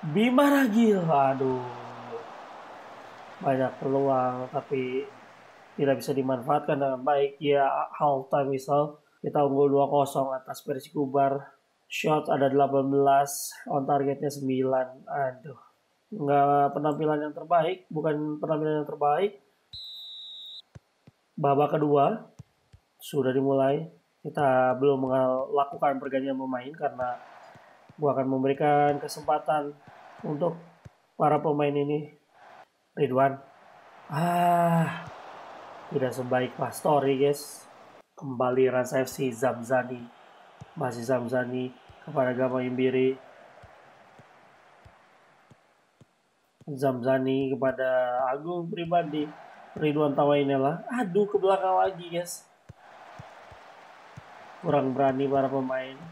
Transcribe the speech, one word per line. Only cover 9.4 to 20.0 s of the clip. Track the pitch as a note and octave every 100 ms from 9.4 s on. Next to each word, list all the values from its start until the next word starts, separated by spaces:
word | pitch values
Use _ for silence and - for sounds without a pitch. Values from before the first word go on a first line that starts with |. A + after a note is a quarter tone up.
unggul | C#3 C3+ C#3+
dua | C#3 C#3
kosong | C#3+ C3+ D3+ C3+
atas | C3 - C3+ -
Persikubar. | C3+ - D#3 C#3 C#3 C#3 C3+ C#3 _ _ _ _
Shot | - D#3+ D3+ D3
ada | D3 C3+
delapan | C3+ C#3 C#3 C3+
belas, | C#3 C#3 C#3 C#3+ - - - -
on | D3 C3+
targetnya | C#3+ C#3 C#3 D3
sembilan. | C#3+ C3+ C3 C3 C3 B2+ - -
Aduh. | D3 C3+ B2+ D#3 B2+ - _ _ _ _ G#3+
Nggak | C#3+ C#3+ C#3 C#3+ C#3+
penampilan | C#3+ D3 D3 D#3 D3+
yang | D3+ D3
terbaik, | D#3+ E3+ D#3+ F#3 _
bukan | D#3 D#3 D3+ D3+ D3+
penampilan | D3+ D#3 D#3 D3+
yang | D3
terbaik. | D3 C#3+ D3 G3+ - _ _ _ - - -